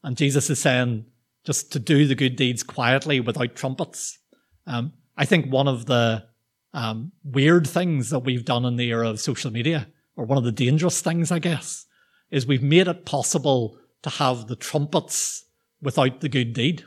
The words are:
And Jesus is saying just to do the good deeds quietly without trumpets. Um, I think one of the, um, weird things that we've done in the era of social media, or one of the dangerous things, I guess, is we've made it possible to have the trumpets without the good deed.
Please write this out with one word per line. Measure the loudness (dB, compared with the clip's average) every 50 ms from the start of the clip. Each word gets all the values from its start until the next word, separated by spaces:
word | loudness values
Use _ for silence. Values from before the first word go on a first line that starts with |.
| -6
And | -6 -2
Jesus | 0 0 2 2 2 0 0
is | -2 0
saying | 2 2 2 2 2 0 -2 -4 -6 _ _ _ _ _ _ _ _
just | -4 -4 -4 -4 _
to | -8 -6
do | 2 4 6 6 6
the | 4 4
good | 2 0 -2 0
deeds | 0 0 0 0 -4 -8
quietly | -10 -6 -2 2 2 2 2 2 0 -2 0
without | 0 -2 -2 -2 -4 -6 -4
trumpets. | -6 -6 -6 -4 -4 -6 -8 -8 -12 -12 -12 -12 _ _ _ _ _ _ _ _ _ _
Um, | -8 -6 -6 -6 -6 -8 _ _ _ _
I | -2 2
think | 2 4 2 2 2
one | 0 2 2
of | 2 0 -2 -2
the, | 0 2 4 4 2 0 -2 -6 _ _ _ _ _ _ _ _ _ -8
um, | -6 -6 -6 -6 -6 -10 -12 _ _ _
weird | -4 0 4 6 6 6 6 4
things | 2 0 0 0 0 0 0 -2 -2
that | -2 -2
we've | -2 -2 -2 -2 0
done | 0 0 0 0
in | 0 0
the | -2 -2 -2
era | 0 -2 -2 -2
of | -4 -4
social | -4 -6 -6 -4 -6 -6
media, | -6 -2 -2 -2 -2 -2 -6 -8 _ _ _ _ _
or | -10 -4
one | 0 0
of | 0 0
the | 0
dangerous | 0 0 2 2 2 2 2 0 -2 -2
things, | -4 -2 -2 0 0 0
I | -2 -2
guess, | 0 -2 -2 -2 -6 -10 -14 -14 -16 _ _ _ _ _ _ _ _ _
is | -4 -2 0
we've | 2 0 2 2
made | 4 6 6 6
it | 4 -2 -6 -6
possible | -4 -4 -2 -2 0 -2 0 2 4 2 2 2 -2 -6 -12 _ _ _ _
to | -10 -10
have | -4 0 0 0 0 -2 -6
the | -10 -10
trumpets | -10 -10 -4 -2 -2 -2 0 0 -2 -2 -2 -6 -4 -4 -4 -8 -10 _ _ _ _ _ _ _ _
without | -6 -2 2 2 2 2 2 -2
the | -8 -2
good | 0 0 -2 -2 -2
deed. | 0 0 0 -2 -4 -10